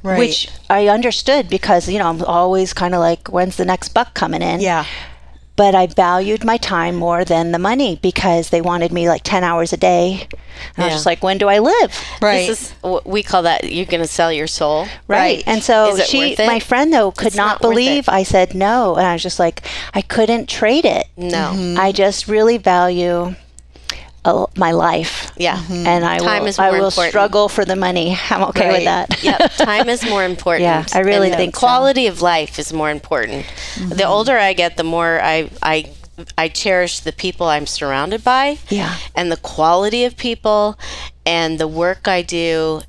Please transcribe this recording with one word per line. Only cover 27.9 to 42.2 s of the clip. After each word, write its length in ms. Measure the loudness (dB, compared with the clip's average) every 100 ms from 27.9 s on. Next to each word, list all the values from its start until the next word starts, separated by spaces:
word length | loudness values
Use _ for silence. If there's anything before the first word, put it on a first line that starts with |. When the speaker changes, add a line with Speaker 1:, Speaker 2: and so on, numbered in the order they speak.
| 0 -2 -4
Speaker 2:
<laughs> 60 | -2
I'm 100 | -2 -2
okay 220 | 0 2
with 80 | 2
Speaker 1:
Right. 80 | 2
Speaker 2:
that. 380 | -2 -2 -2
Speaker 3:
Yep. 300 | 0 2 2 2
Time 300 | 0 2 0
is 140 | 0 -2
more 140 | -2
Speaker 2:
<laughs> 100 | -2
Speaker 3:
important. 300 | -2 -2 2
Speaker 2:
Yeah, 200 | 2 0 0
I 60 | 0
really 260 | 2 2 2
Speaker 3:
And 100 | 2
Speaker 2:
think 180 | -2 2
so. 40 |
Speaker 3:
quality 480 | 2 4 2 2 0
of 140 | 2
life 340 | 2 2 -2 -8
is 160 | -8
more 160 | -4 -4
important. 560 | -4 -4 -2 -2 -6 -10 -12 -10 -8
The 40 | -6 -2
Speaker 1:
Mm-hmm. 80 | 2
Speaker 3:
older 260 | 2 2 2
I 140 | 2
get, 240 | 2 0 0
the 60 |
more 360 | -2 0 0 2
I, 280 | 2 0 -2 -4
I, 300 | -2 -2 -4 -16 -20 -18 -10 -4
I 80 | -4
cherish 540 | -4 -2 0 0 -4
the 100 | -8
people 320 | -6 -8 -4 -2
I'm 200 | -2 -4
surrounded 560 | -6 -4 -4 -4 -2
by 340 | 0 0 0 -4 -6
Speaker 2:
Yeah. 260 | -4 -4 -6 -8 -4
Speaker 3:
and 160 | -4
the 60 | -4
quality 680 | -8 0 2 4 2 0 -2
of 120 | -2
people 600 | -6 -4 0 0 0 -4 -12 -12 -14 -8
and 360 | -2 -2 -2 -2
the 80 | -4
work 400 | -2 -2 0 -2
I 160 | -2